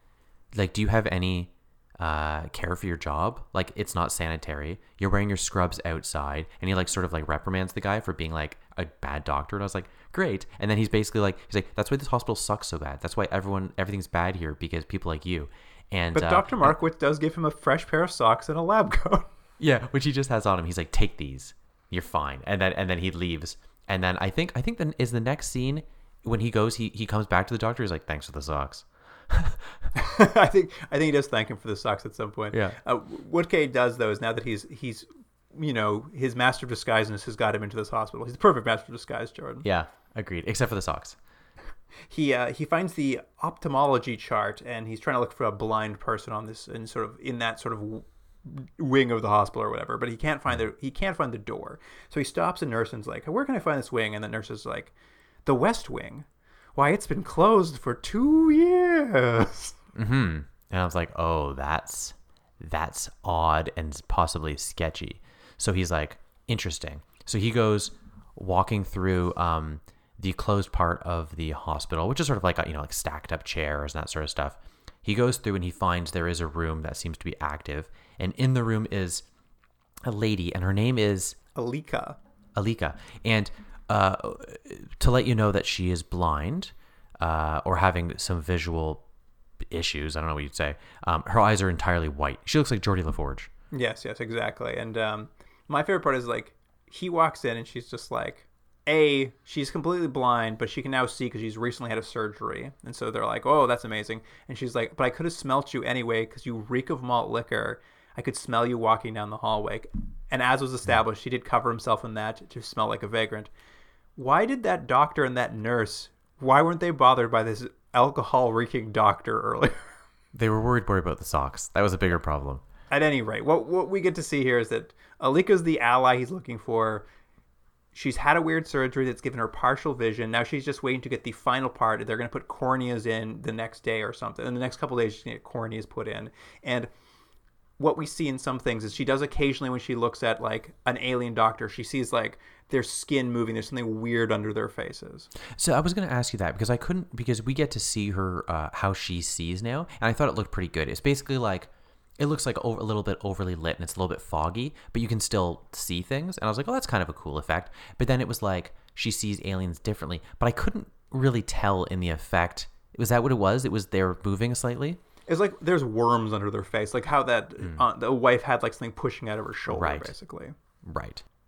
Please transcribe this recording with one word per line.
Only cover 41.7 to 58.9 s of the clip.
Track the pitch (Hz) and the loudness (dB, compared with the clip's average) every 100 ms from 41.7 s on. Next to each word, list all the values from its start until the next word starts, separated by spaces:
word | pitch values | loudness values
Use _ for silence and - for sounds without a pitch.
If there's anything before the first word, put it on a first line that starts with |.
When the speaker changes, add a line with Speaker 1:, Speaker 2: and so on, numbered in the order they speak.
| - - - - | -14 -18 -20 -10
Speaker 2:
He, | - 143 | 0 2
uh, | 123 120 | 2 0
he | 117 151 | -4 -2
finds | 170 185 | 0 0
the | 165 139 120 - - | -2 -2 -2 -6 -6
ophthalmology | 165 - - 139 143 127 127 107 | -6 -4 -2 2 4 4 0 -8
chart, | - 113 104 - 123 | -2 -2 -2 -6 -10
and | 113 110 | -10 -8
he's | 113 | -6
trying | - 127 | -2 0
to | |
look | 123 | -2
for | - 117 | -2 -2
a | |
blind | 101 110 110 107 101 | -2 -2 0 -2 -6
person | - 107 - | -4 -4 -6
on | 107 110 | -8 -10
this, | 110 - | -14 -12
in | 113 110 | -12 -8
sort | 117 110 | -6 -6
of, | - | -6
in | 131 120 | -6 -2
that | 117 113 | -2 -2
sort | 117 | -6
of | 110 | -6
w-, | 104 110 - - - - 156 143 131 - | -8 -10 -14 -20 -20 -20 -16 -14 -12 -4
wing | 143 135 123 | 4 6 6
of | 113 | 2
the | 107 | 4
hospital | 104 98 117 | 4 4 0
or | 107 | -4
whatever, | 113 - 117 | -4 -4 -4
but | 120 | -4
he | 113 | -2
can't | 151 139 | -2 -2
find | 135 117 | -2 0
the, | 110 - | -2 -4
he | 135 | -8
can't | - 196 170 | -4 -2 -2
find | 135 | -4
the | 110 | -4
door. | 101 107 - - - - - | -8 -8 -10 -14 -20 -20 -6
So | 151 | -4
he | |
stops | 135 - 165 180 | -2 0 0 0
a | 151 | -2
nurse | 113 113 | -2 -2
and's | 113 104 | -6 -10
like, | 117 156 | -10 -2
"Where | 202 277 | -2 0
can | 247 | 0
I | |
find | 160 143 | 0 0
this | - | 0
wing?" | 123 107 107 | 0 0 -2
And | |
the | 110 | -4
nurse | 110 98 | -6 -8
is | 107 113 | -10 -8
like, | 117 - _ _ _ _ _ - | -8 -10 _ _ _ _ _ 2
"The | 127 | 4
West | 185 233 - | 4 2 -4
Wing? | - - - - _ _ _ _ - | -10 -10 -16 -20 _ _ _ _ 2
Why, | 143 | 4
it's | 202 - | 4 0
been | 147 | -4
closed | - - 196 220 165 131 | -2 6 8 8 6 -2
for | 131 | -4
two | 117 - 214 285 320 320 | -4 -4 2 6 8 8
years." | 302 349 359 359 | 8 8 8 6